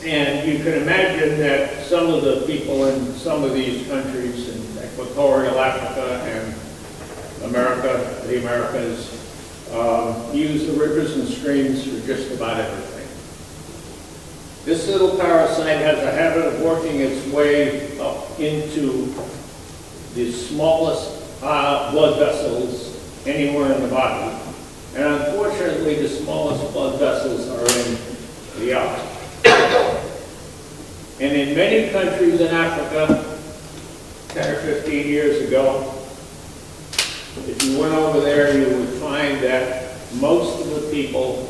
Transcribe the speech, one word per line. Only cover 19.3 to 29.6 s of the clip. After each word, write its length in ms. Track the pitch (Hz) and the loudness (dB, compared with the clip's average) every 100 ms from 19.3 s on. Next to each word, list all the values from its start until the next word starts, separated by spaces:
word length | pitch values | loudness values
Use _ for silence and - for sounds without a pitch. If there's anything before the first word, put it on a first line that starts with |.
| - - - - - - - - | -10 -14 -16 -16 -16 -16 -16 -10
the 160 | 120 120 | -4 -2
smallest, 1120 | 117 - 151 156 160 160 - - - - - | -4 -6 0 4 4 2 0 -4 -10 -12 -8
uh, 480 | - 147 143 139 - | -2 0 2 2 2
blood 280 | 151 151 - | 6 6 6
vessels 760 | 151 - - 120 123 - - - - - 269 | 4 2 -2 -2 -2 -4 -8 -12 -14 -10 -4
anywhere 460 | 277 285 285 269 | 0 2 2 2
in 100 | 269 | 2
the 60 | - | 2
body. 440 | - - - - - - - - - - | 2 0 0 -4 -8 -10 -12 -14 -16 -12
And 100 | - | -2
unfortunately, 920 | 147 285 - 202 202 - - - 151 147 | 0 2 0 0 0 0 -2 0 0 2
the 120 | 139 | 0
smallest 640 | - - 147 147 139 - | -2 -4 -2 0 0 -2
blood 260 | - 135 - | -2 -2 2
vessels 480 | - - 135 117 - | 2 2 0 -2 -4
are 180 | 123 120 123 | -2 2 2
in 180 | 117 113 - - - - - - | 0 -4 -6 -12 -14 -16 -14 -6
the 140 | 117 | -2
eyes. 300 | - - - - - - - - - | 0 0 -4 -8 -10 -12 4 8 8